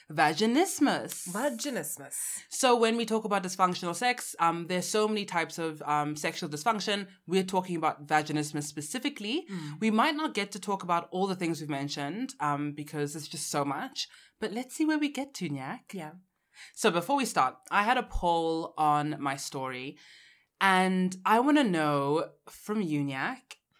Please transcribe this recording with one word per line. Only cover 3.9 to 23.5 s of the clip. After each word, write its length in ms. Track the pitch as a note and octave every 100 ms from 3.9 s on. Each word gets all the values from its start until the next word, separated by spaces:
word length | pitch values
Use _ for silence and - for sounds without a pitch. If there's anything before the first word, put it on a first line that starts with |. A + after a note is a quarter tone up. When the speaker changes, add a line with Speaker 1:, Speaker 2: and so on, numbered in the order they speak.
| F3
Speaker 1:
sex, 400 | B3 A#3+ - -
um, 280 | E3+ E3 E3+
there's 180 | F3+ F3+
so 200 | A3 G#3+
many 180 | G#3+ G3+
types 320 | F3 D#3 -
of, 240 | E3 D#3 D3
um, 300 | D3 D3 D3+
sexual 340 | E3+ - E3
dysfunction. 580 | D3 A#3+ G#3+ G#3+ G3+ F#3+ - -
We're 160 | F#3+
talking 320 | F#3+ F#3+ F#3 E3
about 300 | D#3 - D3
vaginismus 560 | D#3 D3+ D3+ D3 D3+
specifically. 840 | D3 - D3 B3+ C#4 C#4+ G#3 D4 F#4+
Speaker 2:
Mm. 280 | F#3 D3 D3+
Speaker 1:
We 100 | A3
might 240 | G#3+ D4 D4+
not 180 | D#4
get 180 | G#3 G3+
to 60 | G3+
talk 240 | G#3 G3
about 240 | F3+ E3+ -
all 160 | F#3 G3
the 80 | F#3
things 240 | E3+ D3+
we've 100 | D3+
mentioned, 680 | C#3 C#3+ D3 C#3+ G3 B3+ -
um, 320 | D3 C#3+ D3
because 420 | D3 D3 D3+ C#3+ D#3+
it's 100 | D3
just 220 | D#3 -
so 160 | D3+ C#3+
much. 420 | C#3+ C4 - - - - -
But 140 | A3
let's 220 | G#3+ C4 -
see 100 | D#4
where 140 | D#4
we 100 | D4
get 240 | C#4 C#4 -
to, 140 | F3
Nyak. 440 | C#3 C3 A#3+ -
Speaker 2:
Yeah. 180 | G3 D#3 - _ _ _ - -
Speaker 1:
So 180 | - A3
before 240 | E3+ F3 C#4
we 80 |
start, 320 | A#3+ - B2+ - -
I 120 | F#3+
had 140 | G#3 B3
a 60 |
poll 680 | - - F3 E3+ E3 E3 E3 -
on 380 | D3+ D3 D3+ -
my 160 | C#3+ C#3
story, 600 | - C#3 C3 B2+ C3+ - - - - _ _ -
and 560 | G3 F#3 F#3+ F#3 F#3 F#3 F#3+
I 140 | A3+
wanna 240 | C4+ D4
know 680 | A#3+ E3 D3+ C#3+ C#3 D#3 - - -
from 320 | - - G#3+
you, 180 | F3 D3
Nyak, 540 | C#3 C3+ E3 B3+ -